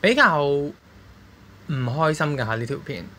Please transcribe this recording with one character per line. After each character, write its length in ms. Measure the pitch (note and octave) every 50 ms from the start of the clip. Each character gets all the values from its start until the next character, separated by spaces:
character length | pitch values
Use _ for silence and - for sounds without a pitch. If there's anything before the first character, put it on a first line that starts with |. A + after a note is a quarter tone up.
比 140 | - F#3+ A#3+
較 300 | C4+ C#4+ A3 E3 D3+ D3
唔 280 | C#3+ C#3+ C#3+ C#3+ D3 E3+ - _ - - - - - - - - - - - - - - - -
開 480 | - D#3 C3 B2+ A#2+ A#2+ D3+ D#3+ D#3 D#3
心 240 | D3+ D#3+ D3 D3 C3
㗎 80 | A#2+
吓， 80 | G#2+ A2+
呢 100 | A2+ A#2
條 120 | A#2 C3+
片 280 | - - - C#3 F2+ F2 - -